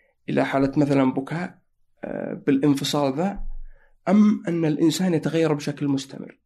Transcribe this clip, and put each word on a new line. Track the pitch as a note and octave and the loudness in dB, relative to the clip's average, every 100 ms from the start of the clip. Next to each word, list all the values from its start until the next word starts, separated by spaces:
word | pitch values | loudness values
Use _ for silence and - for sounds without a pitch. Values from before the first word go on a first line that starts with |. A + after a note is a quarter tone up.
| _ _ - | _ _ -4
إلى | C3+ C3+ | -2 0
حالة | C#3 C3+ D3 | 0 0 2
مثلا | C#3+ C#3 C3 | 2 4 2
بكاء، | C#3 C3+ D#3+ F3+ - _ _ _ _ | 0 -4 -6 -8 -12 _ _ _ _
آه، | - G#1 - | -10 -8 -8
بالانفصال | - G#2 C#3 D3 C#3 D3 D3+ C#3+ C3+ | -6 0 2 4 2 0 -2 -2 -2
ذا، | F#3 G3+ - - - - _ _ - | -4 -4 -6 -6 -10 -16 _ _ 2
أم | G3+ G#3+ - - | 4 4 2 -2
أن | E3+ E3 | -2 0
الإنسان | D3+ E3 D#3 F#3 | 2 2 2 0
يتغير | D#3+ D#3 D#3+ D#3+ | 0 0 0 2
بشكل | D3 D3 D3 C#3+ | 0 -4 -4 -2
مستمر؟ | C3+ C3+ - - - | -2 -4 -14 -16 -16